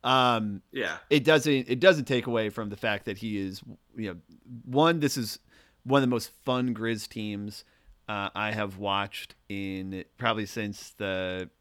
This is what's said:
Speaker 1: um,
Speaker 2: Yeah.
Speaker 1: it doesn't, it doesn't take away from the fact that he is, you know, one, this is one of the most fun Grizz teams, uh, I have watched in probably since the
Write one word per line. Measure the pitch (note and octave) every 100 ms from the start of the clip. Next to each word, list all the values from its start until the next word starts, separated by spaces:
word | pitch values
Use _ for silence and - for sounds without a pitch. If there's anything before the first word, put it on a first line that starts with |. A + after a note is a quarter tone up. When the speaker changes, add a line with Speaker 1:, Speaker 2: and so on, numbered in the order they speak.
Speaker 1:
um, | B2+ C3 B2 A#2 G#2+ G2 _
Speaker 2:
Yeah. | - G2 D#2+ -
Speaker 1:
it | D3
doesn't, | C3+ D#3 D#3 C#3 B2
it | B2
doesn't | F#3 E3
take | B2 B2+ A#2
away | A#2 G#2+
from | G2+ G#2+
the | G2+
fact | A2+ G2+ -
that | F#2+
he | A2 G#2
is, | F#2+ F#2+ - - _ -
you | G#2+
know, | F2 _ D2+ - A#2+ B2+
one, | B2+ E3 E3+
this | C#3+ C3+
is | A2 - _ _ _ _
one | - C#3
of | C3
the |
most | A#2+ - _
fun | - B2+ B2+ A2
Grizz | A2+ A2 -
teams, | - G#2+ G2+ G#2 - - _ _ _ -
uh, | G#2 G2 -
I | G#2+
have | G#2+ G2+ F#2+
watched | G2+ G2 G2 - - - _
in | G2 G2 F#2 F#2+ F#2+ - _
probably | A#2+ A2 G#2
since | - G#2 F#2+ - -
the | G2+ F#2+ F#2 F#2 F2+ _